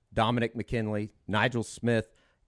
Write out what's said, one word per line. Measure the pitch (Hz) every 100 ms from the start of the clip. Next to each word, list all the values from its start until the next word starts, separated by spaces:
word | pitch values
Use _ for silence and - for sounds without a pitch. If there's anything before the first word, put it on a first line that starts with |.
| _
Dominic | 113 110 120 117 117
McKinley, | - 117 107 104 107 - -
Nigel | 104 120 120
Smith, | 104 - 117 113 - _ _ _